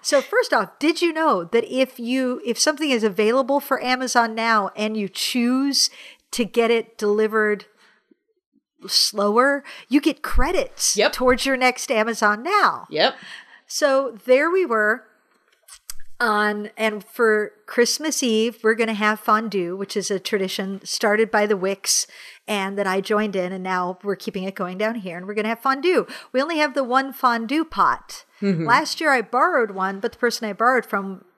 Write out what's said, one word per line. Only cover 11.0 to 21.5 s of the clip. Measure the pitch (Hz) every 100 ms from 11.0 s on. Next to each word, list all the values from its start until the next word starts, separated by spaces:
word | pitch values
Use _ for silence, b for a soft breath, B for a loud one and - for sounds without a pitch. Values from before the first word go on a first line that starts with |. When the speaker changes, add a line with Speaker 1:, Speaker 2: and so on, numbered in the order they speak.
| 262
Speaker 1:
towards | - 254 254 269
your | 262
next | 254 247 -
Amazon | 233 220 220 214 208
Now? | 277 415 262 135 -
Speaker 2:
Yep. | 151 208 - B B B B B
Speaker 1:
So | - 294 269 269 220 -
there | 254 311
we | 370 339
were | 220 208 240 - _ _ _ _ _ _ - _ - - -
on, | 233 208 208 208 208 -
and | 220 208
for | - - 226 214 208 _ -
Christmas | - 240 - 302 -
Eve, | 254 220 226 220
we're | 220 220
gonna | 226
have | 214 214 214
fondue, | - 214 226 196 175 190
which | 196 214
is | 185
a | 196
tradition | - 208 190 - 196 196 -
started | - 220 208 220
by | 220
the | 208